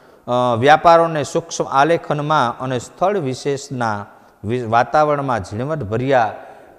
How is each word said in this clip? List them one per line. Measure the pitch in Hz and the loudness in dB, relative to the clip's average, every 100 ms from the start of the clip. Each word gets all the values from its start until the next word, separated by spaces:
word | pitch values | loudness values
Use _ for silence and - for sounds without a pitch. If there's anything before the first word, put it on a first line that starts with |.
| _ _ - | _ _ -4
અ, | 123 123 | 0 0
વ્યાપારોને | 117 131 156 170 165 165 160 | 2 4 6 6 6 4 -2
સૂક્ષ્મ | 131 165 160 - | -4 -6 -6 -8
આલેખનમાં | - 135 151 165 - 147 147 156 120 120 | -2 2 2 2 -2 -4 0 0 0 -2
અને | 127 127 | -6 -6
સ્થળ | - - 180 208 | -8 -4 -2 -2
વિશેષના | 139 123 147 139 - 127 117 104 101 - _ _ | -4 -6 -6 -6 -6 -6 -4 -4 -8 -18 _ _
વિ-, | 98 123 | -6 -6
વાતાવરણમાં | 117 113 123 151 151 143 139 117 | 0 0 2 2 2 0 -2 -4
ઝીણવટભર્યા | 95 104 131 156 104 113 131 131 110 - - - - | -4 -8 -6 -6 -6 -4 0 2 0 -4 -18 -20 -20